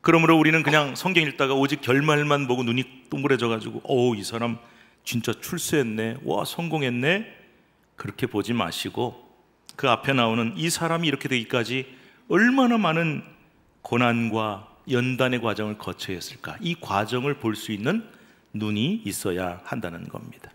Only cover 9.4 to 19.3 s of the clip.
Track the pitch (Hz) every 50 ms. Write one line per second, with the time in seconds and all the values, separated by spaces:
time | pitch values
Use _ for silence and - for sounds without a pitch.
9.4 | _ _ _ _ _ _ - - - 135 117 110 - - 139 131 120 113 110 117
10.4 | 117 113 104 170 156 170 160 - 165 165 165 165 170 160 139 139 - 143 135 123
11.4 | 113 - - 123 117 107 123 131 127 - - - - - _ _ _ _ - 180
12.4 | 214 247 254 277 262 233 240 226 208 170 160 165 170 165 147 139 - - - -
13.4 | _ _ _ _ _ _ _ _ _ - - 120 123 120 117 117 117 113 107 110
14.4 | 110 107 104 98 - - - _ _ - 135 120 123 127 131 123 131 127 127 123
15.4 | 113 117 104 98 107 107 107 104 - - 90 - - - 95 87 - - - -
16.4 | - - 78 - 208 170 170 - - - 101 98 107 107 120 127 123 143 143 -
17.4 | - 113 107 107 - - 110 98 104 135 185 226 226 - - - - - - _
18.4 | _ _ _ 107 104 107 104 104 113 151 202 226 220 101 92 - - 104